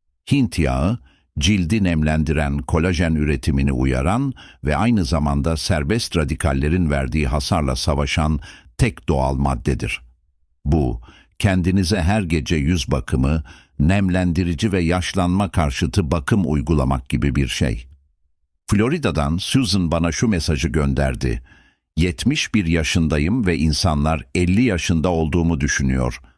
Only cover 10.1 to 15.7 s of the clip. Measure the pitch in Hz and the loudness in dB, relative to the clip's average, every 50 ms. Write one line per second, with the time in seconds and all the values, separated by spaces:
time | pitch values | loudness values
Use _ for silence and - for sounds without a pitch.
10.1 | _ _ _ _ _ _ _ _ _ _ - 69 80 80 69 62 57 - - - | _ _ _ _ _ _ _ _ _ _ -2 0 2 2 2 0 -2 -6 -10 -16
11.1 | - - _ _ _ - - 101 92 92 82 92 92 101 92 80 107 98 78 90 | -20 -20 _ _ _ -2 0 2 2 2 2 2 2 2 2 2 0 0 2 2
12.1 | 104 110 98 80 85 80 65 - 87 78 69 76 92 82 - - 69 67 - - | 2 0 0 0 -2 -2 0 0 -2 0 2 0 0 0 0 -2 -2 -2 -2 -2
13.1 | - 64 65 69 78 80 - - - - - _ _ - 71 80 95 101 98 92 | -2 0 2 2 0 0 -2 -6 -12 -20 -20 _ _ 0 2 2 2 2 2 2
14.1 | 90 92 90 90 80 87 92 85 85 71 113 110 92 92 85 80 87 90 85 - | 0 0 0 0 0 0 0 0 0 -2 -2 0 0 0 2 2 0 0 -2 -2
15.1 | - 95 90 87 90 98 104 92 - - 80 71 | -2 0 0 2 2 0 0 0 0 0 0 0